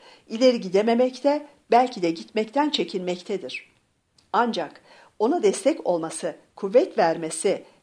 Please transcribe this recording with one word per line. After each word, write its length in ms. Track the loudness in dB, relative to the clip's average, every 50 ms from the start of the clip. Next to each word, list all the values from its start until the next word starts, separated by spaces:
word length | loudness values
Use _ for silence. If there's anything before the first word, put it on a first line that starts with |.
| -20 -20 -20 -20 _
ileri 340 | -10 -2 2 4 4 4 2
gidememekte, 880 | 0 0 0 2 2 4 2 2 2 0 0 0 0 0 0 0 -2 -10 _ _ _ 2
belki 300 | 4 4 4 2 -2 -2
de 100 | -2 -2
gitmekten 580 | -2 -4 -8 -8 -6 -4 -4 -2 -2 -2 0 0
çekinmektedir. 1040 | 0 -2 -2 -4 -4 -6 -4 -4 -6 -6 -6 -6 -8 -6 -6 -10 -12 -12 -14 _ _ _ _ _ _ _ _ _ _ _ _ _ 0
Ancak 480 | 0 0 0 -2 -4 -6 -8 -10 -18 _ _ -20 -20 -20 _ _ -2
ona 240 | 0 0 2 2 2
destek 440 | 2 2 2 0 0 0 0 0
olması, 480 | -2 -2 -2 -2 -6 -8 -8 -8 -8 -8 -10 _ _ _
kuvvet 420 | -10 -2 2 4 4 4 2 2
vermesi 680 | 2 2 2 0 -2 -6 -8 -6 -2 0 0 0 -2 -4 -12 _ _